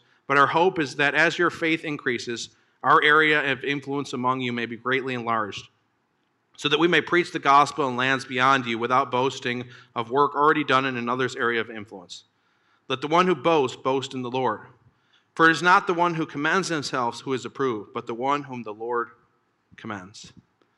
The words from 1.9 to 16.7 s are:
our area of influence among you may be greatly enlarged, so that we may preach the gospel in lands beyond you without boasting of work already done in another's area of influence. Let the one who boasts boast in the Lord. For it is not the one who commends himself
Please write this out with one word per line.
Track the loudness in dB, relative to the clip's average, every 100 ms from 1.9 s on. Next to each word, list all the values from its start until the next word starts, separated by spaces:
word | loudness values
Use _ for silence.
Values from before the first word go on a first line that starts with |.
| -6 -4 -6 -6 -10 -10 _ _ _
our | 4 4
area | 6 6 4 2 0
of | -2
influence | -4 -6 -6 -8 -6
among | -2 -2 -2
you | -4
may | -4 -6
be | -6
greatly | -2 -2 -2
enlarged, | -6 -2 -2 -2 -8 -18 _ _ _ _ _ _ _ _ -8
so | -2
that | 2
we | 4
may | 2
preach | 2 -2 -2
the | -2
gospel | 4 6 4 0 -4
in | 0
lands | 0 -2
beyond | -2 0 2 2 0
you | -4
without | 0 0 0
boasting | 0 -2 -2 -6 -6 -10 -18 -12
of | -10 -2
work | 0 2
already | 4 4 4
done | 2 2 0
in | -4
another's | -4 -2 -2 -2
area | -2 -2
of | -4
influence. | -10 -14 -18 -18 -20 _ _ _ _ _ _ -8
Let | -6
the | 0
one | 2 2
who |
boasts | 2 2 2 2 -2
boast | -2 -2 -4
in | -8
the | -6
Lord. | -2 -2 -4 -10 _ _ _ _ _ _
For | 4 4
it |
is | 6
not | 4 4 4
the |
one | 0 0
who | 0 -4
commends | -2 0 0
himself | 0